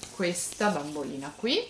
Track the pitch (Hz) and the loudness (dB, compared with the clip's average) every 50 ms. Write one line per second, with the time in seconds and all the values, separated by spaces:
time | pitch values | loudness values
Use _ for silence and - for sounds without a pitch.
0 | - - - - 190 175 175 - - - - - 214 208 185 151 143 147 151 147 | -14 -10 -4 0 2 2 2 0 -2 -4 0 2 2 4 4 2 0 -2 -4 -4
1 | 139 120 139 135 139 143 - - - 226 294 403 494 | -4 -4 -4 -4 -6 -6 -6 -2 2 2 4 2 2